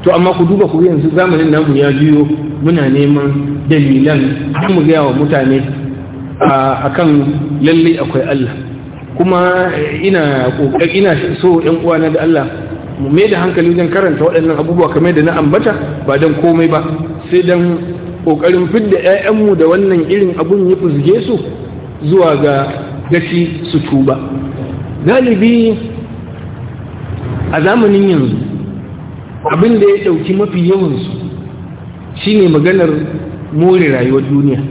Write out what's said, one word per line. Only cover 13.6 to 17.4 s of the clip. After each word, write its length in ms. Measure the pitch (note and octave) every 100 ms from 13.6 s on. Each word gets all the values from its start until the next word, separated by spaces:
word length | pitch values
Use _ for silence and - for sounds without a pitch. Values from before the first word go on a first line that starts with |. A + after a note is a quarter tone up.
| E3+
wajen 200 | E3+ E3+
karanta 340 | G3 F#3+ D3+ D#3+
waɗannan 320 | E3+ D#3+ D3+
abubuwa 300 | D#3+ F3 F3+
kamar 200 | - E3+
da 80 | D#3+
na 160 | D3+ E3
ambata 360 | D3 F#3 A#3 D#3 C#3+ - -
ba 120 | C#3
dan 160 | D#3+ D3
komai 260 | E3+ E3 D#3+
ba 160 | D#3 E3 D#3+ - - -
sai 120 | F3+